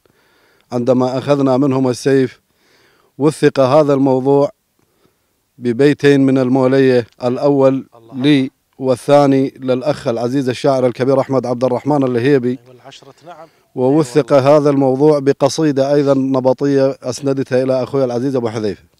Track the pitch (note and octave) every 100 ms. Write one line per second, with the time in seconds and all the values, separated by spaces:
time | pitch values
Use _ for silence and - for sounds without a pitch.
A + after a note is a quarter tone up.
0 | _ _ _ _ _ _ - B2 A#2+ B2+
1 | B2+ C3 A#2 C#3+ C3+ B2+ D3 C3 B2+ A#2+
2 | C#3+ C3+ B2+ - _ _ _ _ _ _
3 | _ - D3+ - D3 C#3 B2+ C3+ C#3+ C#3
4 | C3+ C3 C3 C#3+ C#3+ - _ _ _ _
5 | _ _ _ _ _ - B2 A#2 C#3+ D3
6 | D3 C#3 C3+ C3+ B2+ C3 C3 C3+ C3 B2
7 | A2+ - B2 B2+ D3 C#3 C3+ C3+ - A#2
8 | A2+ A#2+ C#3 C#3+ C3 _ _ - C3 B2
9 | - C#3+ C#3+ C3+ C3+ - C3 B2 C#3+ C3+
10 | C#3 A2+ A#2+ C#3 B2+ A#2+ C#3+ C3+ B2+ A#2+
11 | B2+ C3+ B2+ C3 A#2+ B2 B2+ A#2+ C#3 D3
12 | C3 A#2+ B2+ C#3+ B2 B2+ - - C3+ -
13 | C#3 - D#3+ - - _ _ C3+ B2+ D3+
14 | D3+ D3 C3+ C#3+ C3+ D3+ D3 C#3 C3+ C3
15 | D3+ D3 C#3 - C#3 - D#3 C3+ C3+ D3
16 | C#3 C3+ C3+ C3+ B2+ B2 C#3+ C#3 C3+ C3
17 | C3 A#2 C#3 C3+ C3 B2+ C3 C3 B2+ C#3
18 | B2+ A#2+ C3+ C3 A#2 A2 G#2+ F2 _